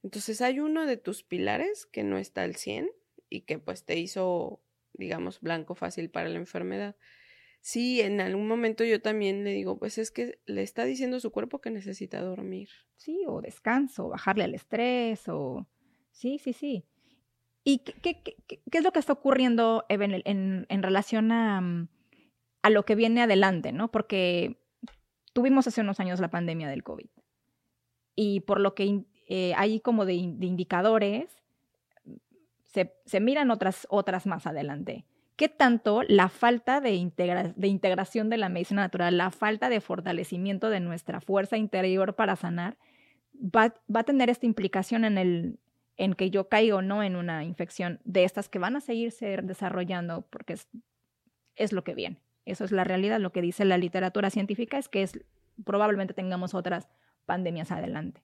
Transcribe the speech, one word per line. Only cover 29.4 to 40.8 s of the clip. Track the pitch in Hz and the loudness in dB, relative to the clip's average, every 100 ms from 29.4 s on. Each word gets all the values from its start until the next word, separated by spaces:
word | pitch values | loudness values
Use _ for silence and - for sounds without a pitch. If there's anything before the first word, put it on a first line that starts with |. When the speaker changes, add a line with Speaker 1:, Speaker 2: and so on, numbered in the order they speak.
| 180 170 | 0 2
Speaker 2:
hay | 202 220 | 2 0
como | 247 226 190 | 0 2 2
de | |
in-, | 175 180 170 | 0 -2 -4
de | 180 | -2
indicadores, | 180 180 180 202 220 202 214 349 - _ _ _ _ _ _ - - _ _ _ _ _ | -2 0 2 4 4 2 -2 -6 -14 _ _ _ _ _ _ -20 -20 _ _ _ _ _
se, | 202 180 _ - | -2 -2 _ -4
se | 196 | 2
miran | 220 285 277 | 2 4 2
otras, | 220 185 185 - | 2 0 -2 -2
otras | 202 190 185 196 | 0 0 -2 -2
más | 160 160 | -4 -6
adelante. | 151 143 143 - - - _ _ - | -6 -6 -6 -8 -10 -14 _ _ 0
¿Qué | 302 | 0
tanto | - 262 233 214 214 - | 4 4 6 4 2 6
la | 202 185 | 6 6
falta | - 240 240 240 269 | 4 4 4 2 0
de | 262 190 | 2 0
integra-, | 180 - 175 180 180 180 | -2 0 0 0 -2 -2
de | 196 | 0
integración | 196 190 185 190 233 220 | 2 2 2 0 -2 0
de | 226 | 0
la | 190 | 0
medicina | 180 175 202 | -2 0 0
natural, | 190 185 175 175 | 0 2 2 4
la | 185 | 2
falta | - 214 214 254 | 0 -2 0 0
de | 226 | 0
fortalecimiento | - 190 175 170 175 180 190 196 220 | -2 -6 -2 -4 -4 -4 -2 -2 0
de | |
nuestra | 202 | 0